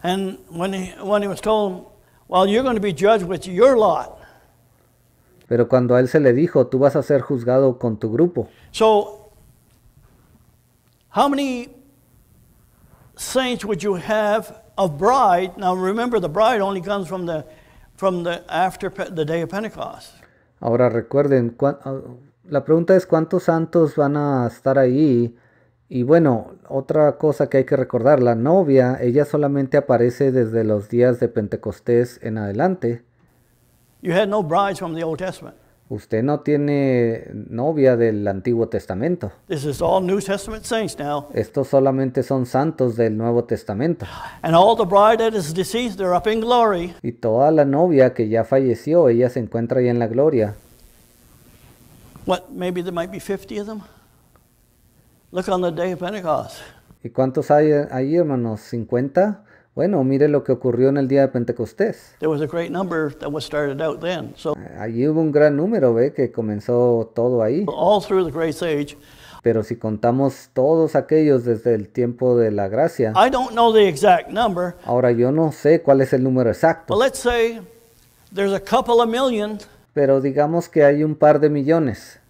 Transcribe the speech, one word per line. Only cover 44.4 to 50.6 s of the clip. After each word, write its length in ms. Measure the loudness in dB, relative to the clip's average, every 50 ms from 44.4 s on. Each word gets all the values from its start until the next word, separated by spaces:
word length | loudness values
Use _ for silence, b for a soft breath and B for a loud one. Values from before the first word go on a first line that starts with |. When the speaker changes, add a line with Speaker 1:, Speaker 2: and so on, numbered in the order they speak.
| B
Speaker 1:
And 120 | 2 4
all 220 | 6 6 4 4
the 80 | 2 0
bride 320 | 2 4 4 6 4 4
that 160 | 2 0 -2 -2
is 160 | -2 -6 -4 -4
deceased, 420 | -6 -6 -4 -4 -4 -4 -4 -6
they're 160 | -4 -2 0 0
up 120 | 0 0
in 120 | -2 -2 -2
glory. 540 | 0 0 2 2 4 2 0 -2 -4 -8 -10 -10
Speaker 2:
Y 120 | -10 -10 -10
toda 360 | -4 -2 0 2 2 4 4
la 160 | 4 4 2
novia 480 | 2 2 2 2 4 6 4 4 4 2
que 160 | -2 -2 0
ya 140 | 0 -2 0
falleció, 680 | 2 0 2 2 2 -2 -2 -2 0 2 4 4 4
ella 200 | 4 4 2 0
se 80 | -2 -6
encuentra 400 | -8 -6 -6 -6 -4 -2 0 0
ahí 80 | 2 2
en 80 | 0
la 80 | 0 -2
gloria. 460 | -2 0 2 2 2 2 2 0 -2 -4 -14